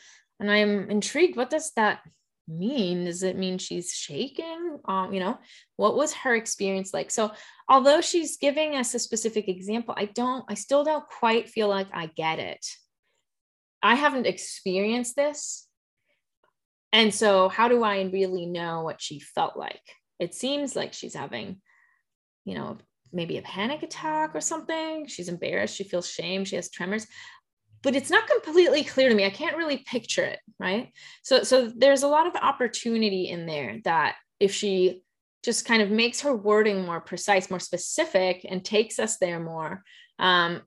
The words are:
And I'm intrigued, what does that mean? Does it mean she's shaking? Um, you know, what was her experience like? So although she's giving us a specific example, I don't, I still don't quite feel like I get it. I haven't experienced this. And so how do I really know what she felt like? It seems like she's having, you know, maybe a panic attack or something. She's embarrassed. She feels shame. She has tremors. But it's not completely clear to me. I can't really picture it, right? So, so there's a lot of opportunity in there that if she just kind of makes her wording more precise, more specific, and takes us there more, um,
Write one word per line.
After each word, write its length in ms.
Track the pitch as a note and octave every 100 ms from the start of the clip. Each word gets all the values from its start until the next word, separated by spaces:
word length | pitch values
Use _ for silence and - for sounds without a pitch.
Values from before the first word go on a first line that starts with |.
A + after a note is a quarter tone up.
| - - _ -
And 120 | G#3
I'm 380 | G#3 G#3 G3+ -
intrigued, 480 | G#3 - C#4+ F4 A#3
what 120 | A#3+
does 220 | D#4 D4+ -
that 240 | G#3 - - _ _ _ -
mean? 560 | D#3+ G#3 C#4+ F3+ F3+ F3
Does 180 | F3
it 140 | F#3 F#3+
mean 220 | F#3 F#3
she's 320 | - F3 F3
shaking? 880 | - - C#3+ C4+ - E4 E4 F4 D4 -
Um, 280 | F#3+ F#3
you 80 | G3
know, 160 | F#3 C4 _ - _ -
what 180 | G3+ B3
was 160 | D4+
her 220 | - C4 A3+
experience 580 | A3 - G3 F#3+ G3
like? 180 | E3 -
So 200 | - G#3+ - - - -
although 320 | C4+ C4+ D#4
she's 360 | E4+ F4 D4+ -
giving 380 | C#4+ C#4+ D#4 C#4
us 180 | B3
a 60 | A#3+
specific 480 | - A3 A3+ A3 G#3
example, 460 | F3+ F#3+ A3+ A#3 -
I 100 | G#3
don't, 380 | A#3+ B3 B3+ -
I 60 | G#3
still 280 | - C#4+
don't 240 | D4 D4+ D4
quite 420 | - A#3 A3+ -
feel 200 | A3 G#3
like 180 | G3 G3
I 140 | E3+ D#3+
get 320 | - D#3+ D#3+
it. 260 | F#2+ - - - _ _ _ _ _ _ _ _ _ -
I 140 | G#3 B3+
haven't 300 | D4 C4+ A3+
experienced 920 | F#3+ - - F#3+ F#3 G#3+ A#3+ A#3+ -
this. 460 | D4 D4 - - _ _ _ _ _ _ _ _ _ _ _ _ -
And 200 | A3 A3
so 360 | G3 G#3+ F#3+ F#3+
how 180 | G3+ A#3
do 160 | A#3+
I 200 | A3 G3
really 420 | F#3+ F#3+ F#3 F#3 E3+
know 380 | F3 E3+ E3
what 180 | D#3+ -
she 180 | - C#3+
felt 380 | - - D#3+ -
like? 240 | - - _ - _ -
It 160 | E3+
seems 440 | - C4 C#4+ C#4 -
like 160 | -
she's 200 | - A#2+
having, 440 | D3+ C#3 A#2 F#2+ - _ _ _ _ _ _ _ _ G3
you 100 | F3+
know, 220 | C#3 A3+ _ _ _
maybe 260 | F3 E3 C#3+
a 40 |
panic 420 | - F#3 A3+ D4+
attack 500 | D#4+ - D#4 D#4 D#4
or 60 | D#4
something. 680 | - D#4+ D#4+ D#4+ D#4+ D#4 D4
She's 220 | - F3
embarrassed. 480 | F3 C3 F#3 G#3+ -
She 80 |
feels 260 | G3 F3+ F3
shame. 360 | - E3 F#3+ G3
She 100 | F3+
has 160 | -
tremors. 340 | - F3+ G#3+ A3 - - - _ _ _ _
But 140 | C#4 C4
it's 120 | C4+
not 200 | G4+ A4
completely 560 | B4+ - E4+ E4 D4 -
clear 240 | C4 C4
to 60 | G#3
me. 100 | G3
I 40 |
can't 280 | F#3+ D#4+ D#4
really 220 | D#4+ C#4
picture 440 | - B3 - -
it, 160 | - - - -
right? 360 | F#3 G#3 - _ - -
So, 220 | - C4
so 240 | G#3+ B3+ A3+
there's 360 | - C#4 C4+
a 40 | C#4+
lot 200 | D4+ E4+
of 80 | D#4+
opportunity 880 | - - A#3 - A#3 A3+ G#3+ F#3+ F3
in 180 | F3 E3
there 360 | D3 A#2 A3
that 320 | F#3+ E3 C3+ - _ -
if 140 | G3
she 480 | - G#3 F#3 F3+ F3+ _ _ _ _
just 220 | - A3 -
kind 160 | A3+
of 100 | G3+
makes 300 | A3 A#3+ -
her 120 | C#4+
wording 520 | A#3 G#3 G#3+ G#3+ F#3+ F3
more 160 | E3
precise, 480 | - F3 - G3 F#3+
more 100 | F3+
specific, 840 | - F3 - - D#4+ - F#3 F3+ -
and 160 | F#3
takes 360 | - G#3+ A3+ -
us 180 | A3 -
there 240 | F3+ E3+
more, 420 | E3 D#3+ D#3 F#3+ _ - _ -
um, 440 | F#3 F3+ E3+ F3